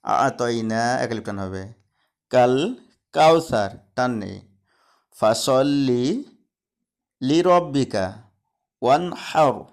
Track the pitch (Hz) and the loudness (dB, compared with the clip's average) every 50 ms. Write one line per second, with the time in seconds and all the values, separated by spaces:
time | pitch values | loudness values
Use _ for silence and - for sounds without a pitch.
0 | _ - - - 135 135 117 - 123 120 117 117 110 110 110 113 117 120 127 127 | _ -2 0 0 0 0 -2 -2 -4 -2 -2 -2 -4 -2 -2 -2 -2 -2 -2 -2
1 | 127 113 117 107 - 110 101 101 98 92 95 95 95 104 117 _ _ _ _ _ | -4 -4 -6 -8 -8 -10 -8 -8 -8 -8 -8 -10 -12 -14 -18 _ _ _ _ _
2 | _ _ _ _ _ _ - 127 123 123 127 135 160 226 262 - _ _ _ _ | _ _ _ _ _ _ 2 2 4 4 2 0 0 -4 -6 -10 _ _ _ _
3 | _ _ - 147 156 160 165 165 165 - 135 110 101 98 113 - _ _ _ - | _ _ 0 4 6 6 6 4 2 0 -2 -2 -2 -4 -6 -14 _ _ _ -4
4 | 127 127 120 110 101 98 98 98 98 _ _ _ _ _ _ _ _ _ _ _ | -2 -2 -2 -6 -8 -10 -14 -16 -18 _ _ _ _ _ _ _ _ _ _ _
5 | _ _ _ - 113 110 113 113 - 147 131 131 135 143 143 143 139 131 123 123 | _ _ _ 0 2 2 2 2 0 2 2 2 2 2 2 0 2 0 0 0
6 | 123 139 196 269 294 - _ _ _ _ _ _ _ _ _ _ _ _ _ _ | 0 -2 -2 -4 -6 -12 _ _ _ _ _ _ _ _ _ _ _ _ _ _
7 | _ _ _ _ 127 131 147 165 175 185 180 175 170 156 135 139 123 - - 101 | _ _ _ _ -2 0 0 2 4 4 4 4 2 0 -2 -2 -2 -2 -2 -6
8 | 95 92 - 107 _ _ _ _ _ _ _ _ _ _ _ _ - 120 135 156 | -4 -6 -8 -14 _ _ _ _ _ _ _ _ _ _ _ _ 2 2 2 2
9 | 175 175 - - - - - 160 156 135 113 98 - - | 2 -4 -8 -10 -14 -4 0 2 2 2 0 -4 -10 -18